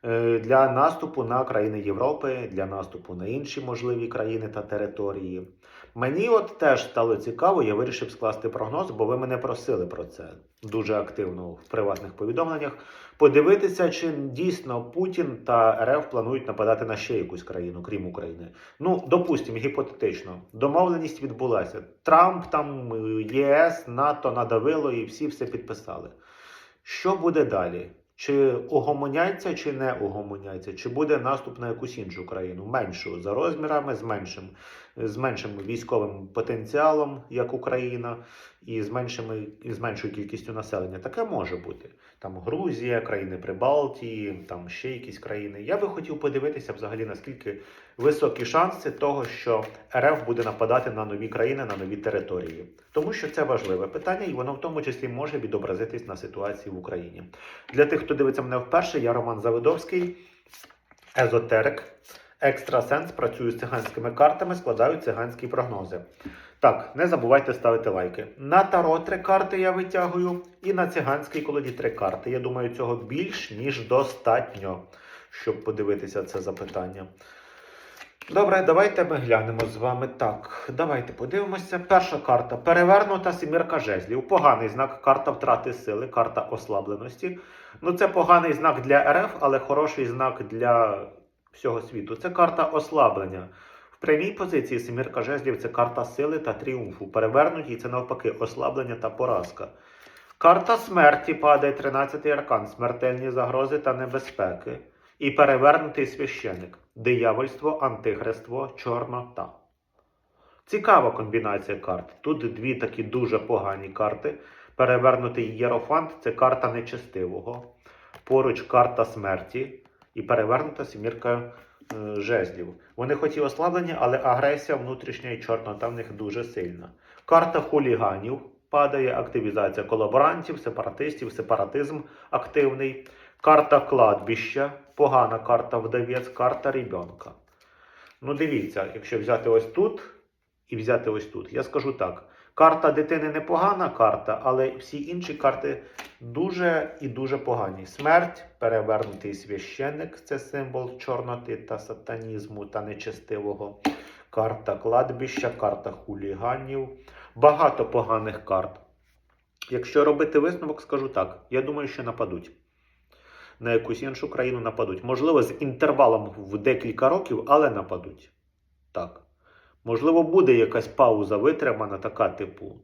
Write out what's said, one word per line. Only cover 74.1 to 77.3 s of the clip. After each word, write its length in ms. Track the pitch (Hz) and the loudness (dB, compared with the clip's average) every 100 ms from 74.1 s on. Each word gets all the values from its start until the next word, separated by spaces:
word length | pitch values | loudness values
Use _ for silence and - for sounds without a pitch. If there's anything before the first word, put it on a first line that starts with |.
| - 113 120 - 95 95 90 - - - - - | -2 2 2 0 -8 -8 -8 -12 -20 -20 -20 -20
щоб 340 | - 113 98 | -8 -6 -4
подивитися 600 | 110 104 101 101 98 101 | -4 -4 -2 -2 -4 -6
це 180 | 92 98 | -6 -6
запитання. 640 | 95 90 95 98 90 95 92 - - | -8 -8 -8 -8 -8 -10 -16 -20 -20